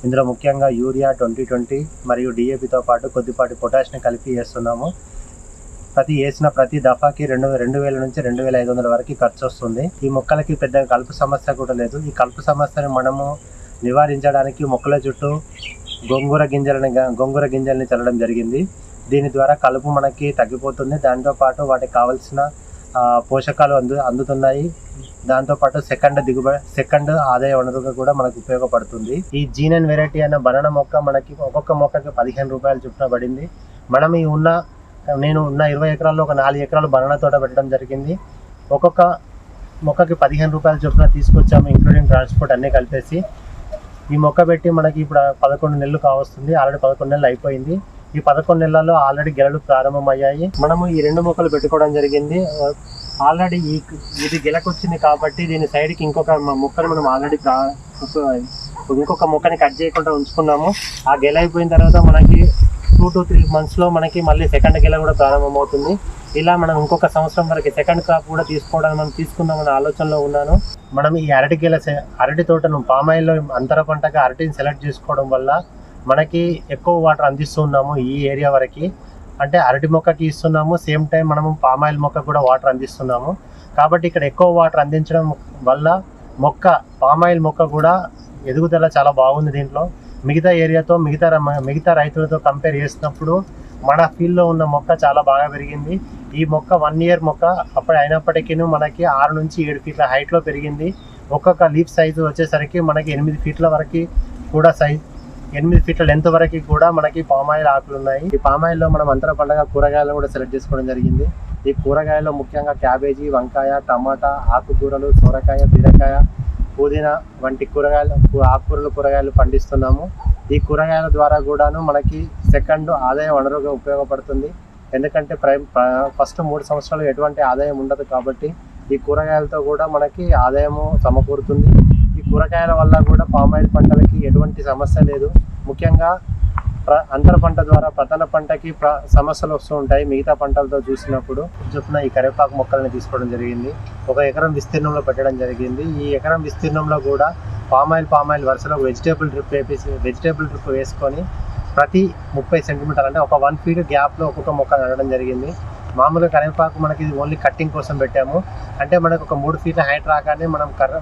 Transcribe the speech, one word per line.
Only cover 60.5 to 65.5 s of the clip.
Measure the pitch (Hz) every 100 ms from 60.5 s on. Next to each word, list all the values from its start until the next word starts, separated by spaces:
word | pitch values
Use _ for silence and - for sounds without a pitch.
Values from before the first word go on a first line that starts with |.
| 147 165 202 - - 131
ఆ |
గెల | 139 143 156
అయిపోయిన | 170 170 170
తర్వాత | 165 170 175
మనకి | 170 - - - - - - - - -
two | 180 175
to | 180
three | - -
మంత్స్‌లో | 156 151 190 175
మనకి | 170 165 175
మళ్ళీ | 160 151 151
సెకండ్ | 143 165 156
గెల | 156 156
కూడా | 156
ప్రారంభమవుతుంది. | - 139 143 143